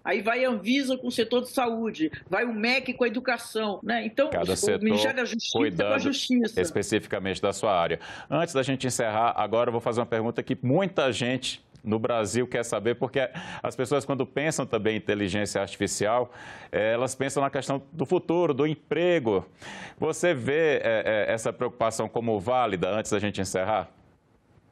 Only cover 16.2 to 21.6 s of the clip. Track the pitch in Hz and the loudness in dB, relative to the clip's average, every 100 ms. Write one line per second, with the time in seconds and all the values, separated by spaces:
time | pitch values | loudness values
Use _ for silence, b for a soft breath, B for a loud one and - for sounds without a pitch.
16.2 | 120 B B B B 87 110 117 127 - | 0 B B B B 0 2 2 0 -2
17.2 | 135 143 139 139 127 139 - 160 139 180 | -2 0 0 0 -2 -4 -4 -6 0 0
18.2 | - 170 170 131 151 151 - 151 175 170 | 2 2 2 2 0 -2 -4 0 4 4
19.2 | 117 98 - B B B B - 151 156 | 4 0 0 B B B B -4 -2 2
20.2 | 175 151 117 147 160 135 113 110 - 107 | 2 2 0 2 4 4 2 2 2 2
21.2 | 95 110 123 - | 2 0 -2 -2